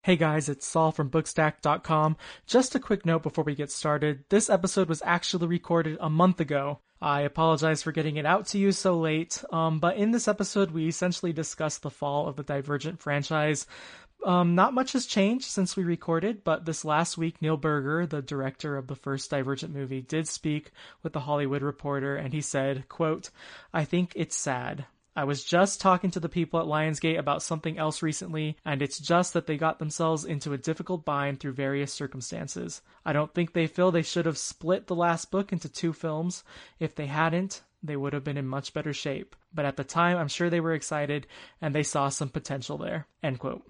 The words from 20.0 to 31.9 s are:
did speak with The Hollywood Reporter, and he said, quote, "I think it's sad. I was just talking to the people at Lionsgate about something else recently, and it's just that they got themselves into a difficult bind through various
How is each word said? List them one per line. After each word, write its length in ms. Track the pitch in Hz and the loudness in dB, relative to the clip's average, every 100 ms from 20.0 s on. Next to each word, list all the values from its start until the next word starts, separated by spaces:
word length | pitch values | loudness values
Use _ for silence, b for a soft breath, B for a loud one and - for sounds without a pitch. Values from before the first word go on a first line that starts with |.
did 260 | 123 156 160 | -2 -4 -2
speak 440 | - 156 151 151 B B B | -4 -2 -2 -6 B B B
with 100 | 160 | -8
The 80 | 151 | -6
Hollywood 400 | 135 147 139 139 | -2 0 0 -2
Reporter, 560 | 143 139 143 139 139 139 | -4 -4 -4 -2 -2 -4
and 160 | 135 | -4
he 80 | 151 | -4
said, 480 | - 143 135 135 - | -2 -2 0 -2 -8
quote, 400 | - 160 160 - B B B B | -2 0 0 -6 B B B B
"I 140 | 170 | -4
think 300 | 151 175 180 - | 0 0 0 -2
it's 180 | 156 | -4
sad. 520 | - - 123 123 143 131 _ _ - | -4 -2 -4 -4 -8 -12 _ _ -4
I 80 | |
was 180 | 139 139 | -2 -2
just 380 | - 170 196 - | 2 4 4 4
talking 320 | 190 180 185 | 4 4 2
to 80 | 175 | -2
the 80 | 165 | -2
people 320 | 180 165 165 | -2 0 0
at 60 | 165 | 0
Lionsgate 520 | 151 156 151 160 160 | 0 0 0 0 0
about 240 | 143 143 | 0 -2
something 340 | - 165 160 160 | -2 -4 -4 -2
else 240 | 156 - | -2 0
recently, 560 | 160 151 185 156 156 151 | -2 -2 -6 -4 -4 -4
and 160 | 160 143 | -4 -2
it's 180 | 139 - | -2 -4
just 360 | 147 170 180 | 2 4 4
that 100 | 170 165 | 0 -2
they 80 | 151 | 0
got 240 | 160 - | 0 0
themselves 440 | 156 - 165 160 | -6 0 0 0
into 280 | 156 147 151 | -2 -6 -4
a 40 | 139 | -4
difficult 480 | 160 160 175 175 | -2 -4 -4 -4
bind 360 | 151 143 143 135 | -2 -2 -2 -4
through 120 | 143 | -6
various 400 | 131 135 139 139 | -4 -2 0 -2